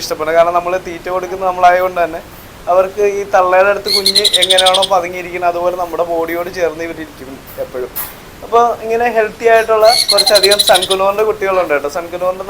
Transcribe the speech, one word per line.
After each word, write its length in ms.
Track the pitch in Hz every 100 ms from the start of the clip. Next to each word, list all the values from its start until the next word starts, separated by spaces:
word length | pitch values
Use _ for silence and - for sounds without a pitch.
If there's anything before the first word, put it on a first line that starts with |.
ഇഷ്ടപ്പെടുന്നത്. 360 | - 165 156 165
കാരണം 160 | 170 175
നമ്മൾ 140 | 175 185 180
തീറ്റ 200 | 170 180 185
കൊടുക്കുന്നത് 340 | 180 190 185
നമ്മളായതുകൊണ്ട് 480 | 180 180 180 185 180
തന്നെ 180 | 165 170 - - - - -
അവർക്ക് 320 | 185 185 208 202 196
ഈ 20 | 202 196
തള്ളയുടെ 340 | 180 185 202
അടുത്ത് 180 | 196 - -
കുഞ്ഞ് 280 | 190 190 202 180
എങ്ങനെയാണോ 400 | 180 185 185 185 190 190
പതുങ്ങിയിരിക്കുന്നത് 560 | 175 180 175 180 175
അതുപോലെ 240 | 175 180 180
നമ്മുടെ 220 | 170 160 170
ബോഡിയോട് 380 | 165 165 170 175 185
ചേർന്ന് 260 | 165 156 165
ഇവരിയ്ക്കും 440 | 160 151 - 131 131 - -
എപ്പോഴും. 300 | 127 127 127 - - - - - -
അപ്പോൾ 180 | 233 240 -
ഇങ്ങനെ 220 | 220 226 240 226
ഹെൽത്തി 300 | 214 - 226
ആയിട്ടുള്ള 340 | 226 220 220 220 - -
കുറച്ചധികം 480 | 202 214 208 180 202 -
സൺകുനോറിൻ്റെ 540 | 185 185 190 196 202 220
കുട്ടികളുണ്ട് 440 | 202 196 185 165 143
കേട്ടോ. 140 | 143 180
സൺകുനോറിൻ്റെ 480 | 170 175 185 185